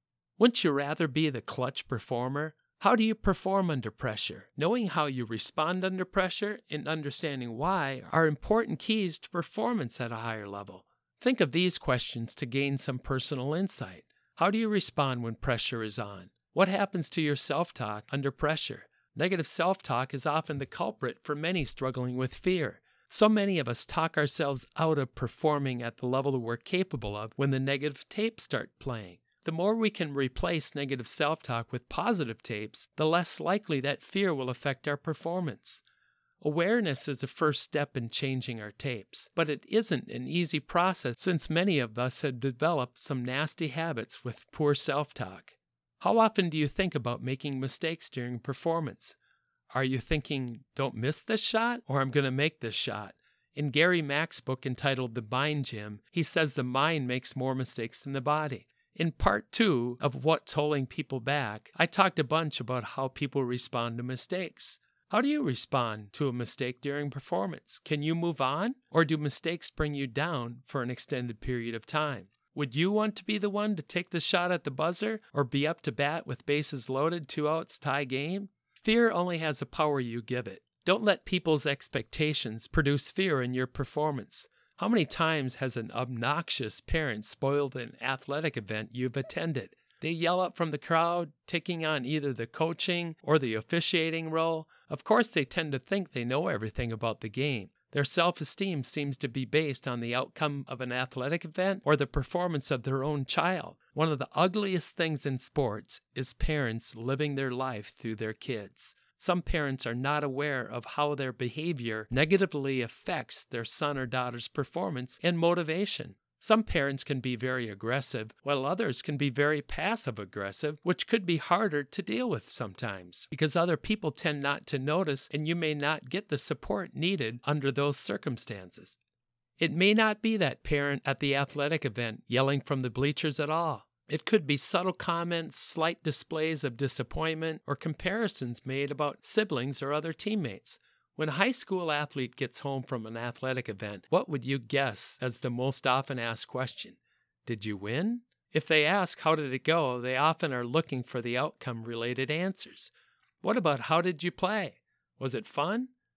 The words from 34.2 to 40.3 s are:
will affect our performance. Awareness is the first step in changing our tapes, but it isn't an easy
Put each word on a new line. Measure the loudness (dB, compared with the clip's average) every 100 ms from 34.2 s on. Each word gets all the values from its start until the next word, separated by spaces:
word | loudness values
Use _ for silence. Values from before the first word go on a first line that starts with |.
| 2 2
will | -2
affect | -2 -4 -2 -4
our | -4
performance. | -4 -4 -2 -2 -2 -4 -6 -6 _ _ _ _ _ _
Awareness | -2 2 4 4 2 0 -2
is | -4
the | -6
first | 2 2 2
step | 0 0 -2 -2
in | -4
changing | -2 -2 -2 -4 -8
our | -10
tapes, | -8 -6 -6 -8 -10 -6 0
but | 0
it | 0 2
isn't | 0 2 -2 -2
an | -8
easy | -2